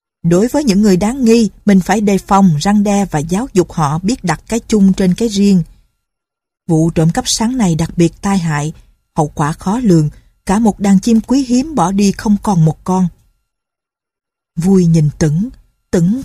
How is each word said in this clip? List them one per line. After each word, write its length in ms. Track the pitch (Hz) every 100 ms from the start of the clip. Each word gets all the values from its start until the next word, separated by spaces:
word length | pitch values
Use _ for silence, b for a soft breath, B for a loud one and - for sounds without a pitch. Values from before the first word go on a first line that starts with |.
| _ _
Đối 260 | 165 175 240
với 160 | 285
những 180 | 285 190
người 140 | 214 185
đáng 280 | 208 277
nghi, 260 | 233 233 214 - -
mình 140 | 196
phải 200 | 175 233
đề 180 | 208 190
phòng, 380 | - 196 196 147
răn 200 | 185 208
đe 220 | 202 202
và 140 | 196 151
giáo 300 | 165 185 269
dục 180 | 180 170
họ 260 | - 143 160
biết 260 | 185 262
đặt 180 | 175 151 -
cái 120 | 226 -
chung 240 | 214 196
trên 220 | 185 185
cái 140 | 180 233
riêng. 340 | 196 202 185 160 - _ _ _ _ _ _ _ _ -
Vụ 220 | 160 165
trộm 200 | 170 160
cắp 180 | 247 247
sáng 280 | - 226 254
nay 180 | 190
đặc 160 | 160 165 -
biệt 160 | 165 -
tai 160 | 202 196
hại, 340 | 165 147 151 - b _ _ -
hậu 120 | 147
quả 240 | - 147
khó 260 | 165 - 233
lường, 300 | 240 165 151 b b _ -
cả 120 | 196
một 220 | 226 -
đàn 200 | 202 196
chim 200 | 233 226
quý 240 | - 262 254
hiếm 260 | 247 320
bỏ 180 | 269 175
đi 200 | 196 202
không 240 | 185 226 202
còn 220 | - 175
một 200 | 160 -
con. 240 | - 185 180 - _ _ _ _ _ _ _ _ _ _ _ _ _ -
Vui 300 | 175 196 170
nhìn 240 | 165 151 -
Tửng, 300 | 160 156 240 - _ _ -
Tửng 320 | 190 170 247